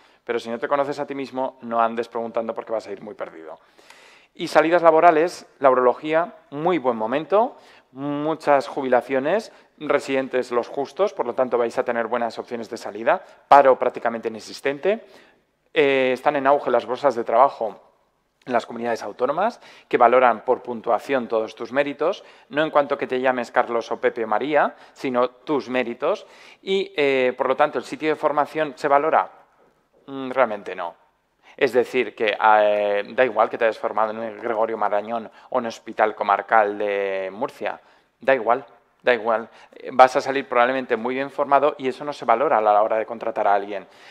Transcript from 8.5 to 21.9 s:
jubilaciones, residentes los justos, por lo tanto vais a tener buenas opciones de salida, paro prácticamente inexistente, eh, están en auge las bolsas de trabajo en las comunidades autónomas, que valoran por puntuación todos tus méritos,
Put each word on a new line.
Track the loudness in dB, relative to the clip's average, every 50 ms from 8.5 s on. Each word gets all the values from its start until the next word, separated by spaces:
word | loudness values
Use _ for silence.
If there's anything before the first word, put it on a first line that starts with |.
| 2 2 2 -2
jubilaciones, | -6 -6 -2 2 2 2 2 0 -2 -2 0 0 -2 -2 -4 -6 -14 -20 _ _ _ _
residentes | -4 -2 -2 -2 0 -2 -2 -2 -2 -2 -2 -4 -2 0
los | -2 -2 -2 -2
justos, | -6 -8 -8 -6 -2 -2 -2 -2
por | -2 -4 -6
lo | -4 -2
tanto | -2 0 0 0 0
vais | 0 0 -2 -4
a | -4
tener | -2 -2 -2 -2 -2
buenas | -2 -4 -4 -4 -6 -10
opciones | -10 -10 -10 -10 -10 -10
de | -12 -12
salida, | -12 -12 -12 -4 0 0 0 0 -4 -12 -20 _ _ _
paro | 8 8 10 8 6 4
prácticamente | 2 -2 -4 -2 -4 -4 -4 -4 -6 -8
inexistente, | -8 -8 -12 -16 -18 -8 -6 -6 -6 -2 -2 -2 -2 -2 -6 -14 -20 -20 -20 _ _ _ _ _ _ _ _ _ 0
eh, | 2 2 4 4 2 2 2 0
están | 2 0 0 0 2
en | 2 2
auge | 2 2 2 0
las | 0 0 0
bolsas | -2 -6 0 0 0 0
de | 0 -2
trabajo | 2 4 6 6 6 4 -2 -6 -8 -8 -12 _ _ _ _ _ _ _ _ _ _ _ _ _
en | -2 -2
las | -2 -2
comunidades | -4 -8 -8 -4 -4 -4 -4 -6
autónomas, | -12 -6 -4 -4 -4 -2 -2 -2 -4 -4 -8 -16 -20 -20 -20 _ _
que | 2 4
valoran | 6 6 6 6 6 4 4 2 0
por | -2 -2 -2
puntuación | -2 -8 -10 -8 -2 -2 -2 -2 0 -2 -2 -2 -2 -2
todos | -2 -4 -4 -4 -8
tus | -12 -12 -4 -2
méritos, | -2 -2 -2